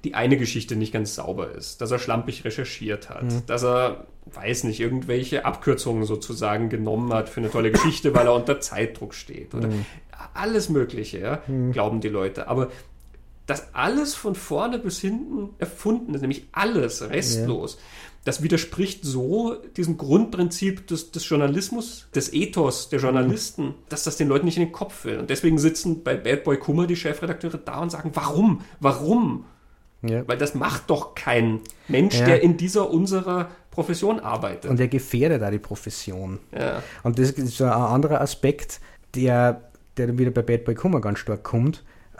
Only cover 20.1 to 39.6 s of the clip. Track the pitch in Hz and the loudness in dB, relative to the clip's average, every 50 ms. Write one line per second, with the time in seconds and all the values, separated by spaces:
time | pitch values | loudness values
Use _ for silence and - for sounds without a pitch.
20.1 | 214 226 226 220 - 180 175 170 170 - 190 196 190 190 - - 165 156 - - | 6 6 6 4 2 0 0 0 0 -2 -2 -2 -2 -2 -6 -8 -8 -8 -8 -8
21.1 | - 165 - - 165 147 147 139 143 185 196 - 240 240 220 - - - - - | -10 -10 -4 0 2 4 4 4 2 0 -2 -2 -6 -6 -6 -8 -12 -16 -20 -4
22.1 | - - 127 - - 139 196 208 - 185 156 131 120 - - - - 131 127 131 | -4 -2 -2 0 0 0 0 0 2 2 2 2 2 -2 -6 -2 -2 0 2 2
23.1 | 131 131 127 131 196 220 - - - - 151 135 139 - - - 151 143 - 165 | 2 4 4 2 2 0 -2 -8 -6 -4 -6 -6 -6 -10 -12 -10 -8 -4 -4 -4
24.1 | - - 156 139 135 139 175 170 165 180 170 165 - - - - - - - - | -2 0 2 2 4 4 2 2 2 2 0 0 -2 -8 -8 -10 -10 -10 -8 -6
25.1 | 107 - - 139 135 135 - 165 160 151 147 160 160 - - 180 165 156 - - | -6 -6 -2 -2 -2 2 4 4 4 6 4 4 2 2 -2 -2 -2 -2 0 -2
26.1 | 131 117 - 113 135 143 - 156 139 139 - - 143 160 175 170 175 170 - 160 | -2 0 2 0 0 2 2 0 0 0 2 0 2 2 4 2 0 0 0 -4
27.1 | 151 - 175 165 - - - 170 165 - - - - - 165 170 165 151 151 160 | -4 -2 -4 -6 -6 -4 -6 -6 -6 -6 -10 -8 -6 -4 -4 -4 -4 -6 -8 -4
28.1 | 139 147 139 135 139 160 208 226 160 - - - - - 143 139 139 - 147 143 | -4 -2 -4 0 2 6 6 6 4 4 -2 -12 -14 0 2 2 2 2 2 2
29.1 | 214 240 226 - - 62 - - - _ _ - - _ _ _ _ _ - 113 | 4 4 4 2 0 -4 -8 -14 -20 _ _ -20 -20 _ _ _ _ _ -4 -2
30.1 | 113 120 123 - 123 123 143 143 - 135 131 - 135 - - - 160 147 - - | -2 -2 0 -2 0 0 0 -2 -2 -2 -2 -2 -2 -4 0 0 0 0 0 -8
31.1 | - - - - 120 120 113 113 110 110 - - - - - - 156 175 190 202 | -12 -8 -2 2 4 4 4 4 2 0 -4 -12 -20 -20 -6 0 4 4 4 6
32.1 | - - - - - - - 175 170 165 170 185 185 214 196 - 160 165 190 190 | 6 6 8 8 8 8 8 6 6 6 0 2 2 2 2 4 2 2 2 2
33.1 | 190 190 185 185 180 180 175 170 - - _ _ - - 165 - 175 165 - 202 | 0 0 0 0 -2 -2 -2 -4 -8 -20 _ _ -2 -2 0 0 0 0 2 0
34.1 | 226 - - 113 117 117 - 101 92 - - - 131 123 127 123 131 131 131 - | 0 0 -2 -4 -4 -2 -2 -4 -6 -6 -2 0 2 2 2 2 2 -2 -2 0
35.1 | - 117 131 160 165 120 110 101 101 104 - - 104 - - 107 - - - - | 0 2 4 4 4 2 2 0 -2 -2 -4 -6 -10 -8 -8 -10 -10 -10 -10 -8
36.1 | 92 92 95 92 95 92 - _ - - 123 120 - - - - - - - 120 | -8 -8 -6 -6 -8 -10 -10 _ -8 -4 -4 -4 -4 -6 -8 -10 -16 -4 -2 -2
37.1 | 117 120 131 135 135 - 135 123 113 - 131 127 110 117 123 110 117 131 147 151 | 2 4 2 2 2 0 -4 -4 0 2 2 4 4 4 4 4 4 4 4 4
38.1 | 151 135 143 143 - - - 135 143 - - - - - - - - - - _ | 2 2 2 0 -2 0 0 0 0 0 -4 -10 -10 -14 -16 -20 -20 -20 -20 _
39.1 | - 156 131 127 123 120 123 123 120 - | -4 0 2 4 6 6 6 4 4 0